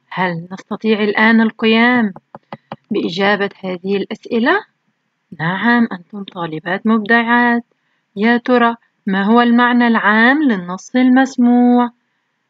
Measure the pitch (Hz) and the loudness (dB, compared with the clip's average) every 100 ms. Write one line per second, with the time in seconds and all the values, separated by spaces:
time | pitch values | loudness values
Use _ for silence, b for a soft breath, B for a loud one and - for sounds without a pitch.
0 | _ - 185 165 175 190 - 208 220 208 | _ -6 -4 -6 -10 -16 -12 -6 -2 0
1 | 208 214 220 226 220 - 220 226 240 247 | 0 2 4 4 2 0 0 2 2 2
2 | 214 180 - - _ - - - - 202 | -2 -6 -18 -20 _ -20 -18 -16 -8 -4
3 | 202 170 196 202 196 - 190 180 190 202 | -4 -2 0 0 -4 -8 -10 -8 -4 -4
4 | - 220 - 233 254 392 - _ _ _ | -4 -10 -6 -2 0 -2 -4 _ _ _
5 | _ _ _ 175 160 185 226 240 226 180 | _ _ _ -8 -6 -2 0 0 0 -6
6 | - 202 190 190 165 156 175 196 214 226 | -14 -16 -14 -10 -10 -8 -6 -4 -2 -2
7 | 208 233 233 240 240 240 - _ _ _ | 0 0 2 0 2 -2 -6 _ _ _
8 | _ 202 220 240 247 247 233 233 _ _ | _ -2 0 0 0 2 2 -2 _ _
9 | - 190 196 233 240 233 240 240 240 220 | -6 -2 2 2 4 4 2 2 2 2
10 | 190 214 233 285 294 196 175 190 - 254 | 2 2 4 2 0 -2 -6 -12 -4 0
11 | 254 254 262 262 240 247 247 247 240 - | 2 2 2 0 2 4 4 2 0 -6
12 | _ _ _ _ | _ _ _ _